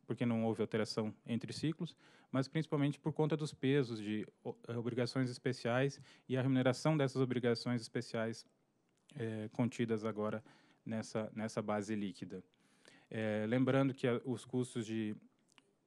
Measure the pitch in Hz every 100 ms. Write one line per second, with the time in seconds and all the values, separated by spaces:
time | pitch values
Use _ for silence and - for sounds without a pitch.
0 | - 120 120 113 113 107 104 110 104 -
1 | 107 104 - 117 113 - 147 160 165 -
2 | - - _ 135 131 160 156 151 143 -
3 | 160 151 151 160 151 - 131 143 120 113
4 | 104 107 90 - 127 - - 117 117 117
5 | 120 135 127 123 131 123 117 123 139 -
6 | - - - 127 131 131 127 120 156 156
7 | 135 131 127 120 120 117 123 120 113 123
8 | 117 117 113 113 - _ _ _ _ _
9 | _ - 113 110 107 - 117 - 113 110
10 | 110 104 107 107 - - _ _ - 110
11 | 107 113 107 110 113 - 107 107 101 107
12 | 101 - - 92 - _ _ _ - -
13 | - 113 110 107 107 127 131 135 135 127
14 | 127 120 135 113 - 127 123 123 107 110
15 | 107 107 - _ _ _ _ _